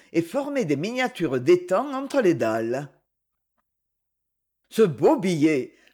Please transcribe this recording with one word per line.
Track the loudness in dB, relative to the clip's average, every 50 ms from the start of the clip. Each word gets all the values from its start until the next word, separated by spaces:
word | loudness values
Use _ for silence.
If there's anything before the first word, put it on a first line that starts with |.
| _ _
et | -2 -2
formait | -2 -2 -4 -6 -4 -4 -4 -4 -2
des | -2 -2
miniatures | -2 -2 -4 -4 -4 -4 -4 -4 -4 -4 -2 -2 0
d'étangs | 4 4 4 4 4 0 -2 -2 -2 -4 -6
entre | -8 -8 -2 -2 2
les | 2 2 2
dalles. « | 2 0 -2 -2 -2 -2 -4 -4 -6 -6 -10 _ _ _ _ _ _ _ _ _ _ _ _ _ _ _ _ _ _ _ _ _ _ _ _ _ _ _ _ _ _ _ _ _ _ _ _
Ce | 2 2
beau | 2 2 2 2 2 2 4
billet, | 2 0 -2 0 2 2 2 2 0 -2 -6 _ _ _ _